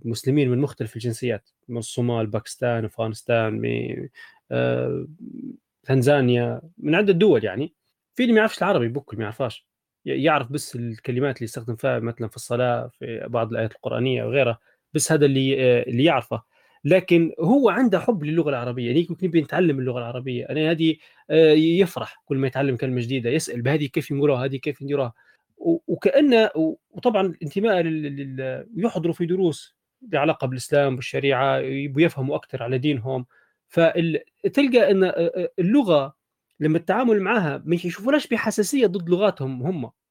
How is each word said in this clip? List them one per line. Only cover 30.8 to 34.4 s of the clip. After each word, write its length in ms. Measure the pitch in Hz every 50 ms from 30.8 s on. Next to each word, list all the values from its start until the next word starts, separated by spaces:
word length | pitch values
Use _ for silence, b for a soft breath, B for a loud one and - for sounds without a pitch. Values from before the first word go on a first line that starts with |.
| 143 139 131
والشريعة، 640 | 120 123 - - 135 135 139 135 123 135 135 135 135
يبوا 420 | 135 131 135 139 139 147 135 139
يفهموا 340 | 165 170 - - 131 135 147
أكثر 280 | 151 - _ - 131 117
على 140 | 120 131 131
دينهم. 480 | 123 151 147 127 107 131 135 131 123 - _ _ _ _ _ _ _ _
فال-، 520 | - 170 165 165 - 175 170 165 156 147 - _ _ _